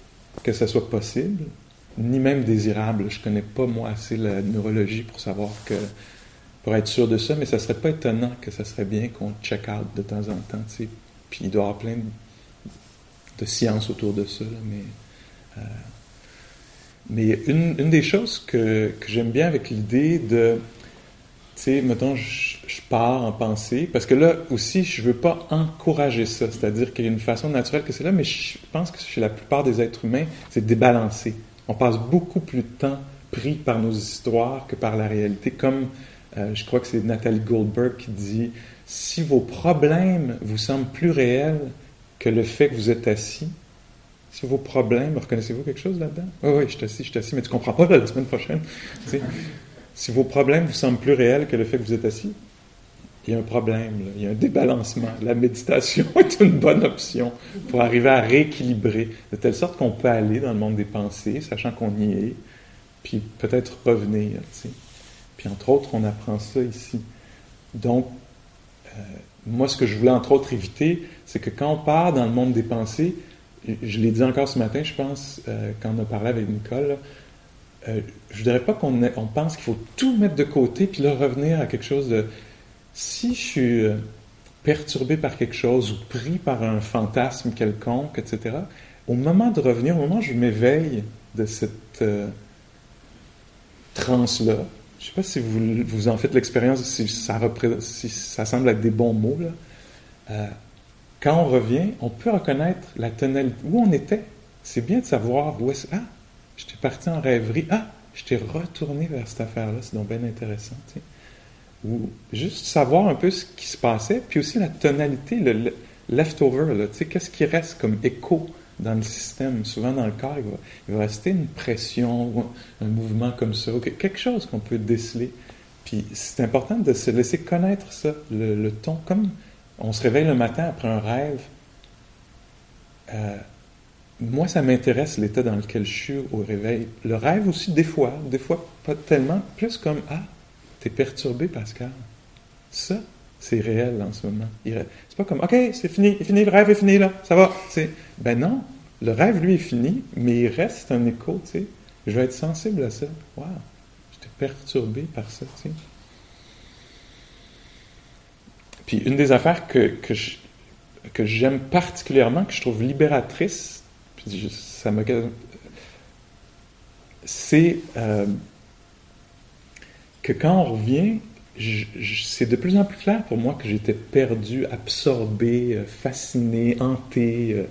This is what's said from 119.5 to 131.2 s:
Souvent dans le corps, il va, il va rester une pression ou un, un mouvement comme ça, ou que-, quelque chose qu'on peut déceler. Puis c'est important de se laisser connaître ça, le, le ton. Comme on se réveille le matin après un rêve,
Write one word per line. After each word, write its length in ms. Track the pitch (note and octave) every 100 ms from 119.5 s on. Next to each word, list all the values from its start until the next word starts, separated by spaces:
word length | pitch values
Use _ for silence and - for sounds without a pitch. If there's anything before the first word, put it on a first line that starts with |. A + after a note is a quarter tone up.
| A#2+ G#2+
Souvent 260 | - A#2+
dans 140 | C3+ A2
le 60 |
corps, 240 | G#2+ C3 D3
il 60 |
va, 140 | G#2+ - - - -
il 80 | G#2+
va 60 |
rester 300 | G#2+ - F#3
une 160 | F#3+ D3
pression 800 | - - A2 - - A#2+ A#2+ A#2+
ou 120 | A2+ A#2 - - -
un, 40 | G#2+
un 40 |
mouvement 420 | A2 A2+ G#2+ B2
comme 220 | A#2+ A2+
ça, 200 | G#2 -
ou 60 | A#2+
que-, 100 | -
quelque 300 | - F#3+ -
chose 260 | B3+ A#3+ -
qu'on 140 | D#3
peut 180 | - A#2
déceler. 540 | G#2+ A2+ A2+ A#2 B2 - - - - - -
Puis 200 | G#2+ G#2
c'est 300 | G#2+ - -
important 340 | A#2 C3 - A#3
de 160 | D3
se 180 | A#2 -
laisser 280 | A#2 A#2+ D#3+
connaître 520 | - F3 F#3+ G3+ -
ça, 220 | - D3+ D3+ -
le, 240 | G#2+ A2 G#2
le 160 | G#2+
ton. 240 | G#2+ - D#3+ -
Comme 240 | F#3+ G3+ - - - - -
on 120 | A2
se 100 | G#2+
réveille 240 | B2+ C3+ D#3+
le 100 | B2+
matin 300 | A#2 E3 E3
après 220 | - A#2
un 120 | A2
rêve, 420 | G#2+ B2